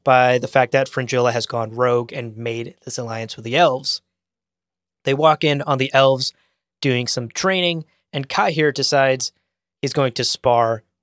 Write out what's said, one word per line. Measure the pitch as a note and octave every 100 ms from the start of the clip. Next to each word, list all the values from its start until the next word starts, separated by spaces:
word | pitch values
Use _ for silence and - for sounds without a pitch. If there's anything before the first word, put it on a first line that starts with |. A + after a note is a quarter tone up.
by | - B2+ B2+ B2
the | B2
fact | C3+ B2
that | C3+ C3
Fringilla | - B2 B2+ B2
has | A#2 G#2+
gone | A#2 A2
rogue | A2+ B2 A#2+ A#2+
and | C#3+ A#2+ A2
made | A#2 A#2 A#2+ -
this | - -
alliance | A#2 A2+ A2+ -
with | A2+
the | C3+
elves. | E3+ - - - _ _ _ _ _ _ _ _ _ _ -
They |
walk | C#3 D#3 D3+
in | D#3 C#3+
on | C#3 C3+
the | C3
elves | C3+ C3+ C3+ C3 - _ _ _ _
doing | C#3 B2 A#2+
some | - A#2
training, | - F#3+ F#3+ F3 E3 D#3 _ _
and | D3+ C#3
Kai | - G3+
here | D#3 D3+
decides | C3+ C3+ C#3+ C3+ C3 - - _ _ _ _
he's | C#3
going | D3+ C3
to | - A#2+
spar | - B2+ A#2+ A2+ A2+ - _